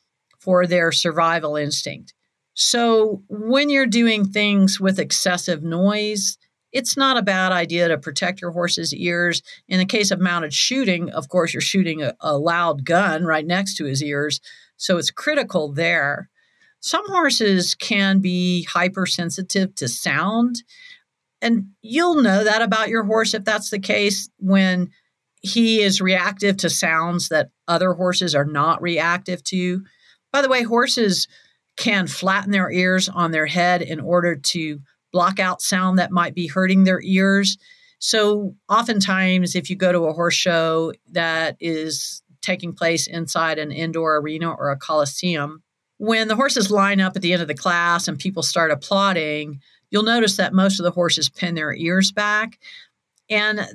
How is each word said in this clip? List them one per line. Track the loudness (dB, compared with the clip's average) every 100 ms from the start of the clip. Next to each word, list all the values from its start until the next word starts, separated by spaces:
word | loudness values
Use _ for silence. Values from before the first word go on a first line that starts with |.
| _ _ _ _
for | 0 2 4
their | 2 2
survival | 2 0 2 2 2 -2 -2
instinct. | -2 -4 -6 -10 -16 -20 _ _ _ -2
So | 0 2 4 4 2 -2 -8
when | -8 0 2 2
you're | 2 2
doing | 4 4 2 0
things | 0 2 4 4 4
with | 0 0
excessive | -2 -2 0 -2 -2 -4
noise, | -4 0 0 0 -2 -4 -6 -8 _ _ _
it's | -4 -2 0
not | 0 2
a |
bad | 2 2 2
idea | 0 0 0 2
to | 0
protect | -4 -4 -4 -4
your | -6
horse's | -4 -2 -2 -4
ears. | -4 -2 0 0 -2 -8 -20 -4
In | -2
the | 0
case | 0 0
of | 0
mounted | 0 -2 -2
shooting, | -2 -2 0 0 -2 -4
of | -8 -4
course, | 0 0
you're | -2
shooting | -2 0 0 -2
a, | -6 -4
a | -2 -2
loud | 0 0 0 -2
gun | 0 2 2 0 0
right | 0 0
next | -2 -2 -4
to | -4
his | -4
ears, | -2 -2 -2 -4 -10 -20 _ -8
so | -2 -2
it's | -2
critical | -4 -2 -2 0 -2 -2
there. | -2 0 2 0 -4 -8 _ _ _ _ _
Some | -4 -4 -2
horses | 0 2 2 2 2 0 -4
can | -2 0 2 2
be | 2 0 0 0
hypersensitive | -2 0 0 0 -4 -2 -4 -6 -4 -2 -2 -4
to | -6
sound, | -4 -2 -2 0 0 0 -2 -10 -20 -20 -20 _ _ _ _
and | 0 0 -2 -12
you'll | -4 0 2 4
know | 4 4
that | 4 2
about | 2 0 0
your | -2
horse | 0 0 0
if | -2 -2
that's | -2 -2
the | -6
case | -2 0 0 -2 -8 _
when | 2 4 4 0 -2 _ _ _ _ _
he | -4 2 2 4
is | 2 2
reactive | 2 2 0 0 0 0
to | -2
sounds | -2 0 0 0 -2 0
that | 0 -2 _ -2
other | 0 2
horses | 0 0 0 0
are | 0 0
not | 2 2 2
reactive | 0 0 0 -2 -4 -8
to. | -4 -2 -2 -2 -6 _ _ _ _
By | 0
the | 2
way, | 2
horses | 2 2 2 2 0 0 -4 -10 _ _ _ -6
can | -2 0 -2
flatten | -2 0 0 0
their | 0 0
ears | 0 2 2 0
on | 0 0
their | 0 0
head | 2 2 2
in | -2 -8
order | 0 2 2 -2
to | -4 -4 -6 -8 -14 _ _
block | 0 0 2
out | -2 -2
sound | -2 0 2 2
that | 2
might | 0 -2 -4
be | -4
hurting | 0 2 4
their | 4 4
ears. | 0 2 4 2 2 -4 _ _ _ -8
So | -2 2 2 0 -4 -8 0
oftentimes, | 0 2 0 0 2 2 2 0 -2
if | -6
you | 0
go | 2
to | 2 0
a |
horse | 0 0
show | 0 0 2 2 0 -2 -8 _
that | -4 -2 -2 -4 -4
is | -6 -4 -4 -8 -8 -12 _ _
taking | -6 -4 -6
place | -4 -2 0 -4
inside | -6 -6 -2 -2 -2
an | -6
indoor | -6 -6 -2 0 0
arena | -2 -6 -6
or | -4 -4
a | -4
coliseum, | -2 0 0 -2 -4 -2 -4 -10 _ _ _ -6
when | 0 0 2
the | 0
horses | 0 0 2
line | 2 4 2
up | 0 0
at |
the | 0
end | 0
of | 0
the |
class | -4 0 0 2 0 -2
and | -6
people | -6 -4
start | -2 0 0
applauding, | 0 0 0 2 0 -2 -4 -8 -12 -18 _ _
you'll | -2
notice | 2 2 2 0
that | 2
most | 4 2 2
of |
the | 0
horses | 0 2 0 -2
pin | -4 -4 -4
their | -4
ears | -4 0 2 2
back. | 0 0 0 -2 -10 -20 -20 -20 _ _ _ -4
And | 0 0 -2 -6